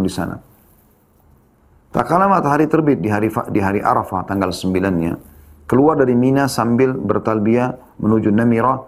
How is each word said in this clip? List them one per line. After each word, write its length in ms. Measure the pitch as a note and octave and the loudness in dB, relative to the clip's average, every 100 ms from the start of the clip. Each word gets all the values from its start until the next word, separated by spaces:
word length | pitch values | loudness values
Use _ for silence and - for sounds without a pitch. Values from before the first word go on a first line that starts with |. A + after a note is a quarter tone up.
| F#2 | -2
di 60 | |
sana. 240 | F2+ F2+ F2+ - _ _ _ _ _ _ _ _ _ _ _ _ _ _ | -2 -8 -8 -16 _ _ _ _ _ _ _ _ _ _ _ _ _ _
Tak 160 | - B2 | -4 0
kala 240 | E3+ G3 | 2 2
matahari 400 | F#3 D3 D3 D#3 | 2 2 0 0
terbit 320 | D#3+ D3+ B2+ | 0 2 0
di 80 | G#2 | 0
hari 240 | G#2 G#2+ | 0 0
fa-, 160 | A#2+ - | -2 -2
di 80 | A2 | -2
hari 240 | F#2+ G2+ | 0 0
Arafah 400 | A#2 A#2+ G#2 F#2+ | 0 0 -2 -6
tanggal 300 | F2 G2 F#2 | -4 -4 -4
sembilannya, 640 | F2 F#2+ F#2 F#2+ F2 E2 - - - - - - | -4 -2 -2 0 -2 -2 -6 -12 -20 -20 -16 -2
keluar 320 | B2+ D3 D3+ | 2 4 2
dari 160 | B2+ | 2
Mina 320 | A#2+ B2+ C3+ C#3 | 2 2 2 0
sambil 480 | C3 A#2 A#2+ C3 | -2 0 2 0
bertalbiyah 1040 | C3 G#2 G#2 A2 A2 G#2 A#2+ B2+ - - - | 0 -2 -2 -2 -2 2 0 0 -6 -16 -6
menuju 320 | G#2 A2 G#2+ | 0 2 2
Namirah 480 | G#2 A#2+ A2+ A#2+ C3 | 2 2 2 0 -2